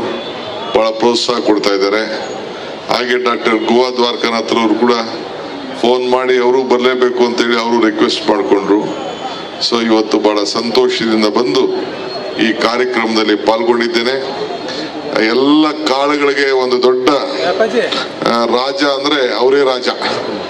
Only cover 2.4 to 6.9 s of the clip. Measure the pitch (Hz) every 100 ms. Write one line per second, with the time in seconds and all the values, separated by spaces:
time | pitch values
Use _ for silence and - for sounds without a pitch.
2.4 | - - - - - 110 123 123 123 110
3.4 | 120 107 110 117 127 123 120 110 120 117
4.4 | 110 117 110 104 120 120 113 - - -
5.4 | - - - - 120 127 123 127 127 127
6.4 | 123 135 127 120 123